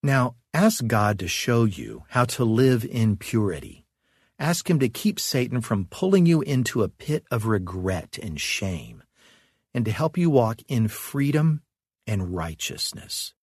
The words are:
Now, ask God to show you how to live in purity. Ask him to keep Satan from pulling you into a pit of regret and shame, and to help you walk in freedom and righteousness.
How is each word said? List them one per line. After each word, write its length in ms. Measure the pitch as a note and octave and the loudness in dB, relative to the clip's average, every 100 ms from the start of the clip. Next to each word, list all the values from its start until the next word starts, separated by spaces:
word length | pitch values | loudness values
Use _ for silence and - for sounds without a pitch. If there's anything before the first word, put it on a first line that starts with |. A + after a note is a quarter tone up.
Now, 340 | C#3+ C3+ B2 - _ | 2 2 2 -4 _
ask 320 | D3+ G#3 A3 A#2 | 2 2 2 0
God 320 | A2+ G#2 G2+ | 2 2 0
to 100 | F2+ | -4
show 360 | - - A#2 | -4 2 4
you 400 | A2+ F#2 - G#2+ - | 2 0 -12 -14 -6
how 140 | B2+ B2 | 0 0
to 180 | - | 0
live 400 | A#2+ A2 C3 B2 | 0 4 4 4
in 320 | A2 - A2 G2+ | 0 0 2 0
purity. 680 | - A2+ G#2 D#2 D2+ - _ _ _ _ _ _ | -2 0 0 -4 -10 -20 _ _ _ _ _ _
Ask 320 | C#3+ E3+ - | -2 -2 2
him 80 | E3 | 2
to 100 | C3 | 2
keep 300 | - A3 - | 0 -2 -2
Satan 420 | - C3+ B2 B2 | -4 -2 -2 -4
from 260 | A2+ G#2 F2+ | -2 -2 -4
pulling 380 | - F#3 G3 | -4 2 4
you 160 | E3+ E3 | 6 4
into 400 | D3 C3 B2 B2 | 2 0 0 0
a 60 | G2 | -2
pit 360 | - - D3+ _ | -4 -4 -4 _
of 140 | A#2+ A2 | -2 0
regret 720 | G#2+ F2+ F#2 F#2 F#2 - - | 0 -2 -4 -4 -4 -6 -12
and 180 | G2 D2+ | -10 -8
shame, 600 | - - G2 E2+ A1+ - _ _ _ _ _ _ _ | -6 -4 -4 -6 -10 -20 _ _ _ _ _ _ _
and 100 | B2 | -4
to 60 | A2 | -2
help 260 | G#2+ D#3 F3+ | -2 -2 0
you 140 | E3+ | 4
walk 300 | C#3 A2+ A2+ - | 4 4 -2 -4
in 180 | B2+ A2 | 0 0
freedom 760 | - - C#3+ C#3 D3+ D#3 D3+ _ _ _ _ - | -2 -8 -2 0 2 2 0 _ _ _ _ -4
and 280 | G#2 F2+ | -4 -2
righteousness. 1000 | F2+ E2 D#2+ - - - - - - - _ | -4 -6 -8 -10 -6 -6 -8 -12 -10 -10 _